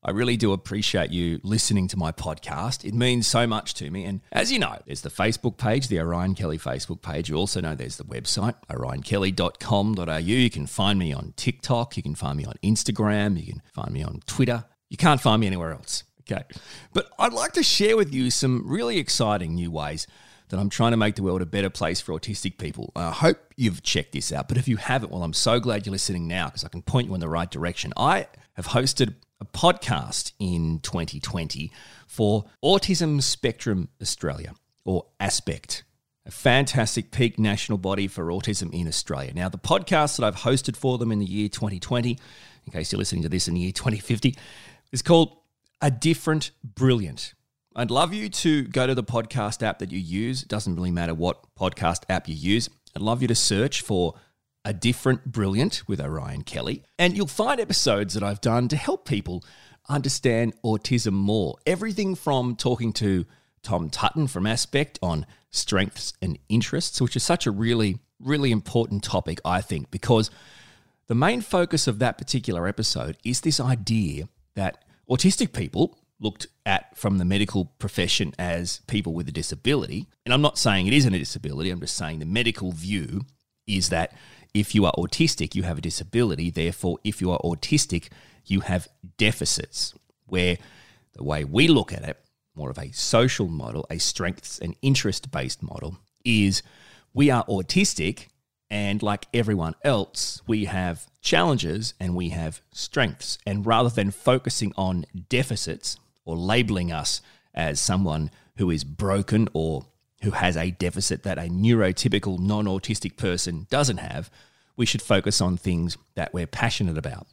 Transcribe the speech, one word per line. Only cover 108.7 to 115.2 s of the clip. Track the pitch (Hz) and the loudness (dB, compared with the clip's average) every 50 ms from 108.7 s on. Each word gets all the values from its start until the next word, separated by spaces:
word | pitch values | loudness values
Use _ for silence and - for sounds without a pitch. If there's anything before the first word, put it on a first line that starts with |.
is | 82 76 67 | 0 0 -2
broken | 69 76 - - 98 98 98 98 - 110 107 113 98 - | -6 -6 -4 -2 0 0 0 0 2 2 2 2 2 0
or | - 80 80 78 67 - _ _ _ _ _ _ _ - | -2 -2 0 -2 -4 -6 _ _ _ _ _ _ _ -2
who | 104 95 | -2 0
has | - - 92 85 | 2 2 2 2
a | 80 80 92 | 2 0 -2
deficit | 87 - 90 87 - 92 95 - - 80 - | -2 -2 -2 -2 -2 -2 -2 -2 -2 -2 -2
that | 98 92 - | -4 -4 -4
a | 82 85 | -4 -2
neurotypical | 85 90 101 113 120 113 104 92 90 - - 120 98 104 - 101 92 87 | 0 4 6 6 6 6 6 4 2 2 0 2 2 2 0 -2 -2 0
non-autistic | 90 98 104 104 104 101 95 95 - - 107 - - - - | 0 0 2 2 0 0 0 -2 -2 -4 -4 -4 -4 -8 -6
person | - - 101 87 90 - 95 85 80 90 - | -2 -2 -2 0 0 -2 -4 -4 -6 -6 -2
doesn't | - 135 147 131 107 | 0 2 2 2 0
have, | 85 80 - - 71 82 - _ - - _ _ _ _ _ _ | -2 -4 -8 -8 -10 -10 -12 _ -20 -20 _ _ _ _ _ _
we | - 120 | -2 0
should | 113 - - - | 0 0 -2 2
focus | - - 95 | 4 4 4